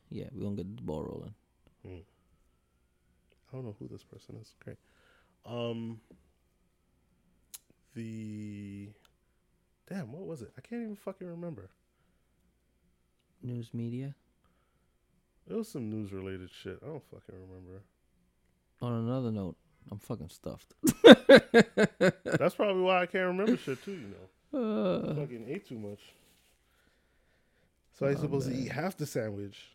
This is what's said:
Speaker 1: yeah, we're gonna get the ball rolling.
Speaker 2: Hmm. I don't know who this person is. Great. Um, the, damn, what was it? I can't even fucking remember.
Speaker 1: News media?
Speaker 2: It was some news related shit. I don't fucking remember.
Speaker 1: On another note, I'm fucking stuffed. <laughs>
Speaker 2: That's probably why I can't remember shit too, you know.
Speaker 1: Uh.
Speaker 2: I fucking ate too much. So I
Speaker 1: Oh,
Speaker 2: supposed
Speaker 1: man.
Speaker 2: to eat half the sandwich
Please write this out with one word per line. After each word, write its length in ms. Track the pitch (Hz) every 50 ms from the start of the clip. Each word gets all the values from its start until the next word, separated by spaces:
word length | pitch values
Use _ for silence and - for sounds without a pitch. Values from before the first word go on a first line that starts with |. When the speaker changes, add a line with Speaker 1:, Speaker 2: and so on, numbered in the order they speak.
| _ -
Speaker 1:
yeah, 160 | 107 104 - -
we're 120 | - 95 101
gonna 120 | 101 101
get 200 | 104 87 95 107
the 60 | 123
ball 200 | 117 - 78 76
rolling. 320 | 71 - - 78 82 98 107 - _ _ _ _ _ - _ _ -
Speaker 2:
Hmm. 120 | 95 92 87 90 - _ _ _ _ _ _ _ _ _ _ _ _ _ _ _ _ _ _ _ _ _ _ _ _ _ _ _ -
I 40 | 123
don't 80 | 131 127
know 120 | 110 104 -
who 100 | 131 120
this 160 | 107 - -
person 320 | - - - - - - 113
is. 140 | 113 - - _ -
Great. 140 | - - - _ _ _ _ _ - - _ _ _ _ _ -
Um, 560 | - 120 120 117 117 117 117 113 113 117 110 - - - - _ _ _ _ _ _ _ _ _ _ _ _ _ _ _ _ _ _ _ _ _ _ _ _ _ _ - - _ _ _ _ _ _ -
the, 920 | 117 113 113 110 110 110 107 107 107 107 104 104 101 101 98 101 101 101 104 104 - - - _ _ _ _ _ _ _ _ _ _ _ _ _ _ _ -
damn, 240 | 175 196 143 104
what 140 | 131 180 196
was 160 | - 165 131
it? 100 | 107 - -
I 40 | -
can't 220 | - - 240 240
even 140 | 233 214 202
fucking 300 | - - 196 190 - 185
remember. 440 | 175 170 170 175 170 151 101 92 90 - _ _ _ _ _ _ _ _ _ _ _ _ _ _ _ _ _ _ _ _ _ _ _ _ _ _ _ _ _ _ _ _ _
Speaker 1:
News 280 | - 123 123 120 117 -
media? 420 | - 117 117 117 120 127 135 139 139 - _ _ _ _ _ _ _ _ _ _ _ _ _ _ _ _ _ _ _ _ _ _ _ _ _ 170
Speaker 2:
It 60 | 180
was 140 | 226 220 -
some 220 | - 143 117 107
news 220 | 110 110 107 95
related 380 | 98 95 92 95 95 90 92 87
shit. 280 | - - - 95 90 -
I 40 | -
don't 180 | 139 160 135 - -
fucking 240 | 87 90 - - 92
remember. 480 | 92 92 92 92 92 92 90 92 98 107 _ _ _ _ _ _ _ _ _ _ _ _ _ _ _ _ _ _ _
Speaker 1:
On 100 | 123 120
another 380 | 117 113 113 117 127 135 123 113
note, 260 | 110 104 95 85 - - _ _ _ _ - -
I'm 60 | 98 101
fucking 320 | - - 117 - 82 92
stuffed. 440 | - - - - - - - - - _ - 285 - - -
<laughs> 1200 | 320 - - - - 277 226 - - - 233 233 - - - 214 - - - - 185 - - -
Speaker 2:
That's 300 | - - - 139 180 -
probably 260 | - 220 208 190 185
why 200 | 185 185 185 180
I 40 | 180
can't 200 | 175 - 190 185
remember 300 | 180 180 185 202 226 247
shit 260 | - - - 131 - -
too, 80 | 202
you 160 | 196 170 110 98 95 90 92 - _ _ _ _
know. 60 | 294 269 233 214 214 214 208 185 170 165 165
Speaker 1:
Uh. 60 | 175
Speaker 2:
I 20 | 151
fucking 320 | 147 143 120 120 113 110 120
ate 200 | 143 - - -
too 100 | 131 110
much. 220 | 104 101 104 - - - - - - - - _ _ _ _ _ _ _ _ _ _ _ _ _ _ _ _ _ _ _ _ _ _ _ _ _ _ _ _ _ _ _
So 140 | _ - 139
I 40 | 139
Speaker 1:
Oh, 40 | 139
Speaker 2:
supposed 320 | - 156 139 139 135 127 135
Speaker 1:
man. 80 | 123 135
Speaker 2:
to 40 | 127
eat 80 | 120
half 240 | 127 143 160 190 -
the 100 | - 151
sandwich 640 | - - 139 110 107 101 101 101 101 101 - - -